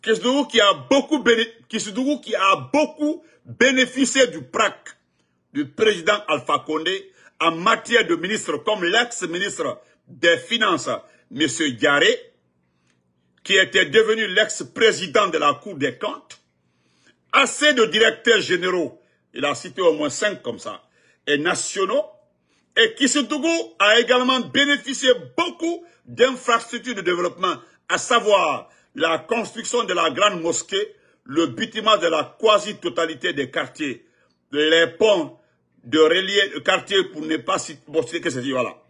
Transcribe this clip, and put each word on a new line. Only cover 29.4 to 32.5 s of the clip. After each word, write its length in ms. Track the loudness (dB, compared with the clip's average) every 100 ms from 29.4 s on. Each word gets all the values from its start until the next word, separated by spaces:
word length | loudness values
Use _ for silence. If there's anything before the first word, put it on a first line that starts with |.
| -4 -10 -4 -4 -2
de 80 |
la 180 | 0 0
grande 280 | 2 0 2
mosquée, 560 | -4 -4 -4 -4 -4 -10 _ _
le 240 | -6 -2 -2
bâtiment 500 | -2 -8 -4 0 2
de 80 | 2
la 320 | 0 -4 _
quasi-totalité 920 | 4